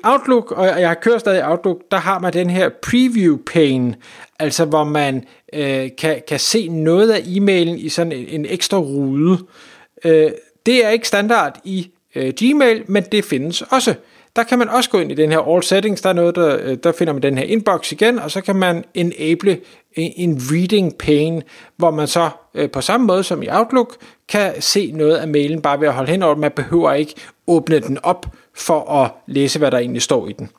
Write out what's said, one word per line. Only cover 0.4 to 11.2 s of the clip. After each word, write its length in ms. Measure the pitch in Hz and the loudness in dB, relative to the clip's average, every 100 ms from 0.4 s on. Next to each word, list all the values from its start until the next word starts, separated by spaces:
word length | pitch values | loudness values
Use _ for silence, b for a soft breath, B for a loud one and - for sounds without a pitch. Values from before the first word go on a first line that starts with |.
| - | 0
og 140 | - 190 | 0 0
jeg 340 | 180 175 165 | 2 0 0
kører 180 | 226 226 | 0 0
stadig 200 | 208 190 | 2 0
i 40 | |
Outlook, 340 | 143 170 196 180 - | 0 -2 -2 -4 -2
der 60 | 185 | -2
har 220 | 170 185 | 0 -2
man 140 | 180 | -2
den 180 | 175 180 | -2 0
her 180 | 185 185 - | 0 0 -2
preview 540 | - 240 254 233 180 139 | -2 2 2 2 2 2
pane, 580 | - 170 147 131 123 113 B B B - | 0 2 2 2 -2 -4 B B B -6
altså 260 | 151 151 | -4 -2
hvor 200 | 156 156 | 0 0
man, 400 | 151 151 143 131 - b - | 0 0 -2 -4 -8 b -14
øh, 360 | 151 139 135 131 - | -6 -4 -4 -6 -4
kan, 240 | 156 143 - | -4 -4 -4
kan 100 | 143 | -4
se 300 | - 226 170 | 0 -2 -2
noget 420 | 165 156 175 226 | -2 2 4 4
af 100 | 208 | 2
e-mailen 560 | 180 185 202 185 170 170 | 0 0 2 2 0 -2
i 100 | 156 | -6
sådan 240 | 170 170 | -4 -4
en, 140 | 135 123 | -4 -8
en 180 | 156 151 | -8 -6
ekstra 300 | 180 - 196 | -4 -2 -2
rude. 600 | 143 139 135 139 165 180 185 B B B B - | -2 -2 -2 2 2 2 -2 B B B B -4
Øh, 260 | 165 160 156 151 _ _ 226 | 4 4 4 0 _ _ 2
det 180 | 254 | 2
er 40 | 220 | 4
ikke 200 | 233 - | 0 0
standard 520 | 202 | 0